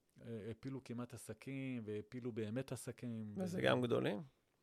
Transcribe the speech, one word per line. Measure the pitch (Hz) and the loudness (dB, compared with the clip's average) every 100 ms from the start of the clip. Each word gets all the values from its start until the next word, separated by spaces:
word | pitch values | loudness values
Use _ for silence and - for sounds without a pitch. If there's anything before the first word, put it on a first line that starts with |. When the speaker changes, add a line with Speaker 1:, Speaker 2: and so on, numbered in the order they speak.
| _ - | _ -14
Speaker 1:
אה, | 117 113 101 | -8 -6 -6
הפילו | 113 135 135 | -6 -6 -6
כמעט | - 120 120 | -6 -6 -6
עסקים, | 113 - 110 - 135 135 123 107 | -8 -10 -10 -6 -4 -2 -2 -2
והפילו | 104 104 127 120 | -2 -2 -4 -2
באמת | 110 107 117 135 | 0 0 0 -2
עסקים. | 123 - 117 123 113 107 104 | -4 -6 -6 -4 -4 -4 -2
Speaker 2:
וזה | 185 165 | 0 4
Speaker 1:
ו- | |
Speaker 2:
גם | 131 127 | 6 6
גדולים? | 123 120 131 202 143 _ _ _ | 6 6 4 2 -4 _ _ _